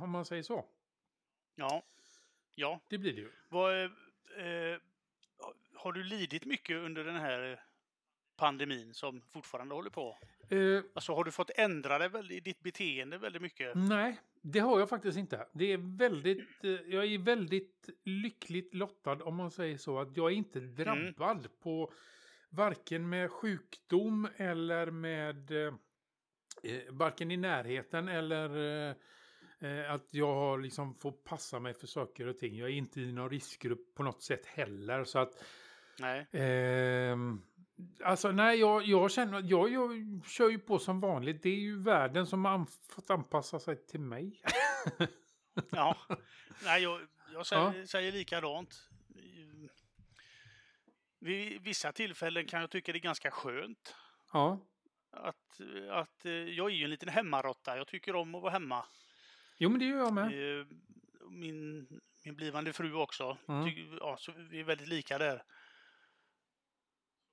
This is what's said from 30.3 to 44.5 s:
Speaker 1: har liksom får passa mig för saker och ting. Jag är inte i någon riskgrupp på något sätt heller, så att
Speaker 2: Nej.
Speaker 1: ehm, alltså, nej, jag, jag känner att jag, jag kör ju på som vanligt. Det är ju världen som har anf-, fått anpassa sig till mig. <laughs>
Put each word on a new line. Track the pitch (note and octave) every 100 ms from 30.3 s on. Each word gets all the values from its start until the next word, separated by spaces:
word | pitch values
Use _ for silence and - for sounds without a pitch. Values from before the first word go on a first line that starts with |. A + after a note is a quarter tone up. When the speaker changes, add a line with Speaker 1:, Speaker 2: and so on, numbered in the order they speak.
| C#3
Speaker 1:
har | C#3 C3+
liksom | C3 D3 C#3 -
får | C#3+
passa | C3+ - D#3+ - B2
mig | B2
för | A#2 -
saker | D3 A#2+ - B2
och | B2+
ting. | A#2+ G#2
Jag | B2
är |
inte | C#3+ B2 C#3
i | B2
någon | B2 B2+
riskgrupp | C#3 - - A#2+ A#2+ - -
på |
något | C#3 -
sätt | - C3 -
heller, | - A2 G2+ G2+ C3
så | B2+ C3+
att | B2+ - - - - - - -
Speaker 2:
Nej. | B2+ C3+ D3
Speaker 1:
ehm, | D3 C3 B2+ B2+ B2+ B2+ B2+ B2+ A#2+ B2 G#2+ - - - - F3 -
alltså, | F3 F#3 G3+
nej, | G3 A3 A#3
jag, | G#3+ G#3+
jag | G#3 F#3+ G3
känner | B3 A3+ G3
att | F3+
jag, | F3+ G#3+
jag | B3+ A#3+ A3+ G#3+ F#3+ -
kör | - A3+
ju | A3
på | - F#3+
som | - F#3
vanligt. | G3 C#3 C3 D#3
Det | F#3
är | G3+
ju | G#3 G#3
världen | G#3 F3 C3 E3 F3+
som | F#3+ G3
har | F#3+
anf-, | D#3 - -
fått | - -
anpassa | F3+ - D3+ - D3+
sig | - D3+ -
till | D#3+
mig. | C3 A#2+ F#3+ -
<laughs> | -